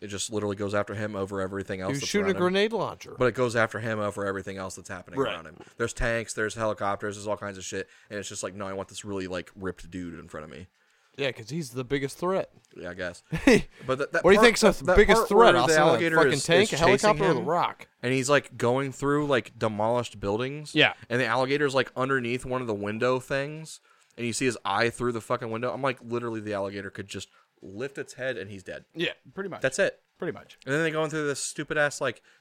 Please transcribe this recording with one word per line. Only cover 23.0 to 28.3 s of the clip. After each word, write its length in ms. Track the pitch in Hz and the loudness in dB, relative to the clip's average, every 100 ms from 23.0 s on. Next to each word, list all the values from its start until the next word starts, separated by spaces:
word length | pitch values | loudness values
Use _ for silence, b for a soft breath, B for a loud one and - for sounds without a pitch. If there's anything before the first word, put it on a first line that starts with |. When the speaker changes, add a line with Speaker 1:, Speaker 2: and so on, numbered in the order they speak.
| 123 131 | 0 0
Speaker 1:
things, 600 | - 139 143 156 156 - _ _ _ - | -2 -6 -6 -10 -16 -18 _ _ _ -8
and 80 | 120 | -6
you 60 | |
see 100 | 107 131 | 0 0
his 120 | 107 98 | 0 -2
eye 240 | 98 117 | 0 0
through 220 | - 123 | 0 -4
the 80 | 117 | -4
fucking 280 | - 123 117 | -4 -6 -4
window. 220 | 113 123 | -6 -6
I'm 100 | 123 | -4
like, 160 | 135 127 | -4 -4
"Literally, 380 | 120 120 120 113 | -4 -6 -4 -6
the 120 | 104 | -6
alligator 380 | 101 98 101 98 | -4 -4 -6 -10
could 160 | - 98 | -12 -12
just 200 | 98 - _ _ _ | -12 -14 _ _ _
lift 340 | - 98 135 143 | -16 -10 -10 -10
its 180 | 131 | -14
head, 220 | - 131 | -8 -6